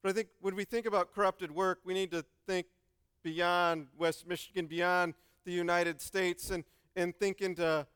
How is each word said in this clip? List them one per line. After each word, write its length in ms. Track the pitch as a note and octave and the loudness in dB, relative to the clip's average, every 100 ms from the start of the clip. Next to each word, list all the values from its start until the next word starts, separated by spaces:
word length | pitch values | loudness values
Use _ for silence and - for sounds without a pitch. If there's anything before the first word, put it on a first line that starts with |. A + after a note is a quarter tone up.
But 80 | F#3+ | 0
I 40 | |
think 140 | F#3+ G#3 _ | -2 -4 _
when 140 | F#3+ | -6
we 100 | F#3+ | -4
think 220 | G3 A#3 A3+ | -4 -2 0
about 260 | G3+ F3 | 2 0
corrupted 380 | - G3 - E3+ | 2 0 0 -8
work, 300 | D3+ F#3+ F3+ | 0 0 0
we 80 | F3+ | -4
need 180 | F#3 F#3+ | -2 -2
to 120 | E3+ D3+ _ - | -4 -6 _ -4
think 220 | F#3 F3 _ _ _ _ _ | -4 -4 _ _ _ _ _
beyond 640 | E3+ D#3+ F3 F3 F3 E3 C3+ | -8 0 2 4 4 2 -4
West 320 | C3+ E3 D#3+ E3+ | -2 -2 -2 -6
Michigan, 400 | F3 - F#3 E3 | -8 -6 -6 -4
beyond 460 | E3 F3 F3+ F3 - _ _ | 0 2 2 2 -4 _ _
the 80 | - | -6
United 480 | F3 F3 F3 E3+ D#3 | -2 2 2 2 -2
States, 500 | - G3 F#3 F3 - | -4 0 0 -2 -4
and, 140 | F#3 D#3 _ _ F#3 | -6 -8 _ _ -4
and 180 | F3 | -4
think 280 | E3+ G3+ F#3 | 0 -2 0
into 440 | G3 E3+ E3 D#3 C#3+ | -4 0 2 2 -2